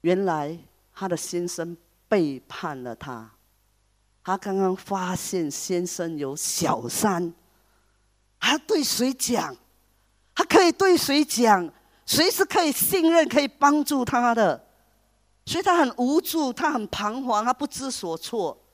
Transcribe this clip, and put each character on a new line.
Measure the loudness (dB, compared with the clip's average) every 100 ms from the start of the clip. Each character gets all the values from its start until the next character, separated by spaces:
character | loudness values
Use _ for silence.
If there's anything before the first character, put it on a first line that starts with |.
原 | 2 0
来 | 0 -2 -4 -8 -16 _ _
他 | -10 -6
的 |
先 | -6 -4 -6 -6
生 | -6 -10 -10 _ _ _
背 | 0 0 -4 _
叛 | -10 -10 -8
了 | -12 -12
他， | -12 -14 -16 _ _ _ _ _ _ _ _ _
他 | -6 -6
刚 | -2 0
刚 | 0
发 | -2 -4 -4 -2
现 | -4 -4 -4 -4
先 | -6 -4 -4 -4
生 | -6 -8 -6
有 | -8
小 | -6 -6 -2 -2 -2 -4
三， | -2 0 0 -4 -8 _ _ _ _ _ _ _ _ _ _
他 | -2 -2
对 | 0 0
谁 | 0 0 -2
讲？ | -2 -2 -2 -4 -10 _ _ _ _ _ _ _
他 | -4
可 | 4 6
以 | 6
对 | 6 4 4
谁 | 4 2
讲？ | 2 2 6 6 2 -12 _ _ -4
谁 | 2 2
是 | 2 0
可 | 2
以 | 2
信 | 0 0 2 4
任、 | 4 4
可 | 2
以 | 0
帮 | _ 4 4
助 | 0 -2 0
他 | 0 2
的？ | 2 2 0 _ _ _ _ _ _ _ _
所 | -6 -2
以 |
他 | 2 4
很 | 2 0
无 | 0 0
助， | 0 -2 -2
他 | -2 -2
很 | -2 -6
彷 | -6 -6 -6
徨， | -2 0
他 | 0
不 | -2 -4
知 | -6 -8
所 | -6 -6 -8
措。 | -6 -4 -4 -6 _